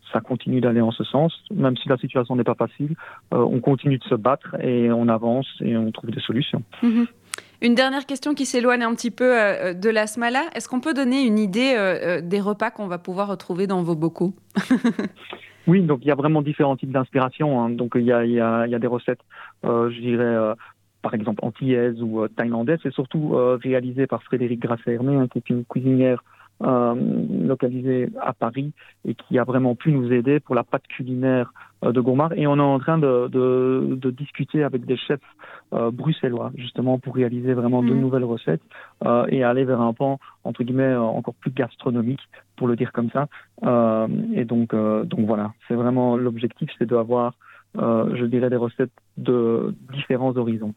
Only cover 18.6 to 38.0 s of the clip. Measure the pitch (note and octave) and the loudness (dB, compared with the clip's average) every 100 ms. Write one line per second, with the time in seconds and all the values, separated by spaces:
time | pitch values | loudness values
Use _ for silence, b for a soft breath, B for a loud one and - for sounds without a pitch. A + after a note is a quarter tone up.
18.6 | A#2+ A#2+ A#2+ A#2+ - B2 _ B B B | 0 0 -2 -2 -2 -6 _ B B B
19.6 | - A#2 A#2+ A#2 A#2+ A#2+ A#2+ A#2 A2 A2+ | -2 0 0 -2 -2 0 2 2 0 -2
20.6 | B _ _ _ - A2+ G#2 G#2+ - - | B _ _ _ -6 -4 -4 -4 -6 -4
21.6 | C3+ B2+ A#2+ A#2 A#2 A2 G#2+ - A#2 A#2 | 0 2 2 0 -4 -2 -4 -2 -2 -2
22.6 | A#2 D#3+ C#3 C3 C3 E3 D3+ C3+ B2 B2+ | 0 0 -2 -4 -4 -2 0 2 2 2
23.6 | B2+ B2+ B2+ B2+ C3 A#2 - B2+ B2 A#2+ | 0 -2 -2 -2 -2 -2 -4 -2 -2 -2
24.6 | A#2 A#2 - A#2 B2+ C#3 B2+ - - B2 | -2 -4 -2 -2 0 2 0 -2 -2 -4
25.6 | A#2+ - C3 C3 B2+ B2 _ b b _ | -2 -2 2 4 4 2 _ b b _
26.6 | G#3+ B2 A#2+ A#2+ C#3 B2 A#2 - - C3 | 0 2 2 0 0 0 -2 -2 0 0
27.6 | C3 B2+ B2+ B2+ B2 - F#3 B2+ A#2 A#2+ | 0 -2 -2 0 -2 -4 -6 -4 -4 -4
28.6 | C#3+ - B B - A#2 - B2+ B2 B2+ | -6 -8 B B -8 -8 -2 0 2 2
29.6 | B2+ A#2+ - C#3+ B2 B2 A#2+ D3 - B2 | 2 0 0 0 2 2 2 0 2 -2
30.6 | - C#3 _ - B2+ B2+ C3 C3 B2 B | 0 -4 _ -10 -6 -2 0 0 -2 B
31.6 | B _ C3 B2 B2 B2+ D#3+ F#3+ D3 C#3+ | B _ 0 2 2 2 2 2 2 4
32.6 | C#3+ C3+ C3+ D#3+ C#3+ B2 B2 B2+ B2+ B2+ | 4 2 2 2 4 2 2 2 2 4
33.6 | B2+ C3 C#3 C3 C3 B2+ D3 - C#3+ D#3+ | 2 2 0 -2 -4 -4 -10 -8 -4 0
34.6 | C#3+ B2+ A#2+ B2 - D3 - _ B B | 0 -2 -4 -4 -2 -6 -6 _ B B
35.6 | B - A#2 A#2+ B2+ D#3 C3 A#2+ A#2+ C3 | B -2 -2 -2 -2 0 0 -2 -6 -8
36.6 | B2 - B2+ B2+ C3+ B2+ B2 B2 B2 B2+ | -10 -4 0 0 -2 -2 -2 0 -2 0
37.6 | A#2+ B2+ B2 A#2 | 2 2 2 2